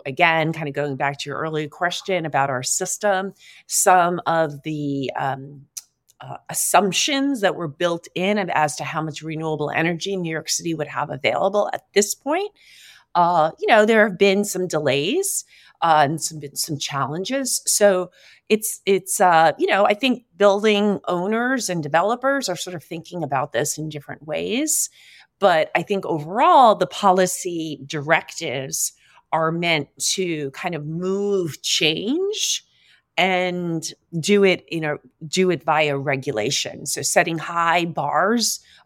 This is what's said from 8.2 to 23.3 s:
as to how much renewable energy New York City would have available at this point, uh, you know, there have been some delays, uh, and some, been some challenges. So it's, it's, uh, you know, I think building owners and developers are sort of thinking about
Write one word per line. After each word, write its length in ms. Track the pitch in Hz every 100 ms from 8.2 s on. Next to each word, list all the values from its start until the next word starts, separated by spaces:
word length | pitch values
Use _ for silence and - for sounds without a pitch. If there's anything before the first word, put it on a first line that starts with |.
| 185 208
as 380 | 180 147 151 -
to 80 |
how 180 | 139 156
much 220 | 160 151
renewable 480 | 156 156 160 151 147
energy 440 | - 165 170 196 196
New 160 | 170
York 180 | 160 -
City 240 | - 165
would 140 | 160 143
have 220 | 139 147
available 600 | 135 113 117 196 208 208
at 80 | - -
this 200 | - 208
point, 380 | - 269 330 415 - _ - - - _ 175
uh, 360 | 175 175 156 -
you 80 | 403
know, 180 | 226 214
there 220 | 226 214
have 120 | 175
been 260 | 196 196 208
some 220 | 180 180
delays, 760 | 156 151 143 156 311 392 - - _ - _
uh, 200 | 165 156
and 180 | 143 160
some, 180 | - 160
been 160 | 143 -
some 220 | - 143
challenges. 840 | - 139 135 156 190 269 262 - -
So 460 | - 202 185 180 _ - - -
it's, 320 | 214 - - -
it's, 340 | 196 190 -
uh, 340 | 185 165 160 -
you 80 | 370
know, 200 | 196 208
I 100 | 208
think 300 | 262 240 - 165
building 640 | 202 196 220 202 208 196 -
owners 640 | 175 185 226 247 269 214
and 120 | 175
developers 640 | 147 160 190 247 262 277 247
are 80 | 175
sort 200 | - 180
of 80 |
thinking 400 | - 165 - 175
about 280 | 151